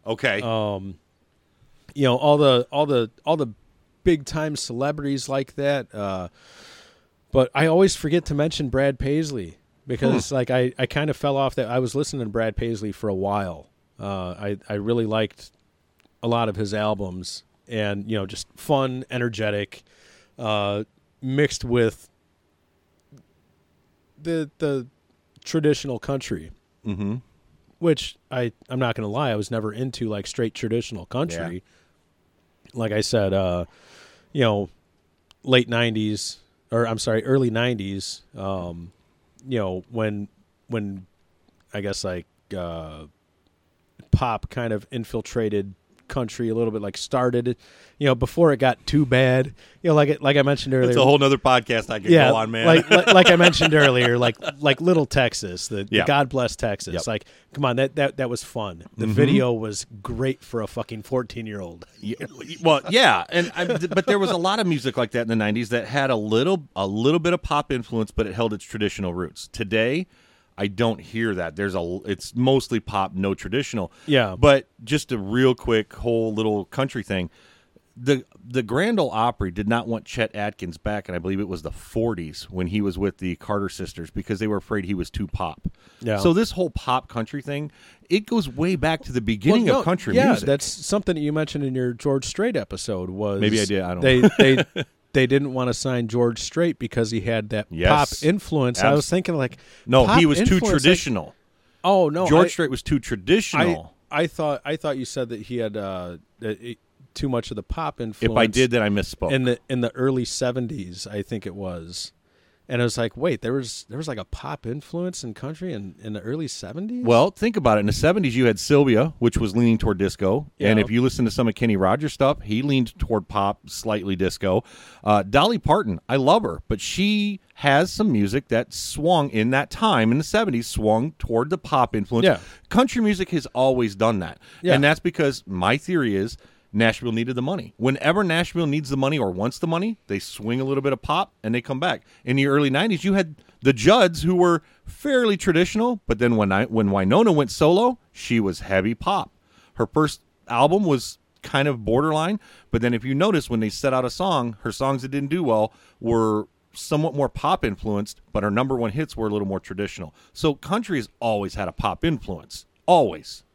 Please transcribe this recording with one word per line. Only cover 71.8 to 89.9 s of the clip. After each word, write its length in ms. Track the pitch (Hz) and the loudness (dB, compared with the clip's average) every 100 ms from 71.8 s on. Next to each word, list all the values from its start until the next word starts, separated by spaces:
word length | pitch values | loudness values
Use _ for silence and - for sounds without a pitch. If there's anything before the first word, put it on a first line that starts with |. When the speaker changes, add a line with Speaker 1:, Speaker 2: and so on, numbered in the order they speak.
| 85 92 | -4 -6
Speaker 1:
it's 300 | - 95 - | -6 -8 -6
mostly 460 | 120 127 135 - 117 | 0 2 2 0 -4
pop, 340 | - 104 95 | -2 -4 -4
no 180 | 92 98 | -2 -2
traditional. 600 | 95 95 117 135 113 87 _ - | -4 -4 -4 -4 -6 -8 _ 0
Speaker 2:
Yeah. 280 | 139 107 92 | 2 2 4
Speaker 1:
But 300 | 147 139 - _ | 4 4 0 _
just 300 | 113 147 - | -4 -4 -2
a 40 | 120 | -6
real 360 | 98 117 131 | -2 2 2
quick 380 | 123 - 110 104 | 2 0 0 0
whole 420 | - 117 117 113 | -6 -2 0 0
little 300 | 107 110 104 | -2 0 -2
country 400 | 92 - 131 - | -4 -4 -4 -4
thing. 260 | 98 95 87 _ _ _ _ _ _ - | -4 -4 -4 _ _ _ _ _ _ -6
The, 240 | 123 135 - _ | 0 0 -2 _
the 180 | 123 127 | -6 -4
Grand 340 | 110 127 208 220 | -2 -2 0 0
Ole 100 | 139 | 0
Opry 380 | 110 120 - 95 | 0 0 0 -6
did 160 | 87 104 | -4 -2
not 180 | 117 117 | -2 -2
want 160 | 113 | -8
Chet 300 | - - 110 | -8 -4 -4
Atkins 420 | 104 104 - 87 80 | -2 -6 -6 -12 -8
back, 320 | 104 104 - | -6 -6 -6
and 60 | |
I 60 | 90 | -6
believe 180 | 87 98 | -4 -4
it 80 | 101 | -4
was 140 | 90 | -6
the 80 | 78 | -10
forties 760 | - - 113 117 95 80 - - | -12 -8 -2 -2 -4 -8 -12 -10
when 160 | 92 90 | -6 -2
he 120 | 104 | 0
was 180 | 101 92 | -2 -2
with 200 | 101 - | -4 -4
the 180 | 92 85 | -6 -6
Carter 320 | - 104 98 | -4 -4 -4
sisters 420 | - 90 - 80 | -8 -12 -12 -10
because 300 | - - 101 | -10 -6 -4
they 80 | 107 | -2
were 80 | 101 | -4
afraid 280 | - 107 | -4 -6
he 100 | 92 | -4
was 160 | 95 82 | -6 -6
too 180 | - 95 | -6 -6
pop. 400 | - 87 - - - _ _ | -4 -6 -6 -12 -12 _ _
Speaker 2:
Yeah. 180 | 117 104 | -4 2
Speaker 1:
So 140 | 98 | 4
this 180 | 170 226 | 4 0
whole 180 | - 175 | -2 -4
pop 380 | - - 127 - | -4 -2 -2 -2
country 320 | 120 110 147 | -8 -6 -8
thing, 280 | 139 143 151 _ - _ _ | -8 -8 -8 _ -20 _ _
it 160 | 202 208 | -2 0
goes 220 | 233 147 | -2 -2
way 260 | 123 170 | -2 -2
back 280 | 175 151 160 | 0 -2 -2
to 80 | - | -4
the 80 | 123 | -4
beginning 460 | 110 107 123 220 208 | -2 0 4 4 4
Speaker 2:
Well, 100 | 185 | 2
Speaker 1:
of 40 | |
Speaker 2:
no, 40 | |
Speaker 1:
country 300 | 160 | 2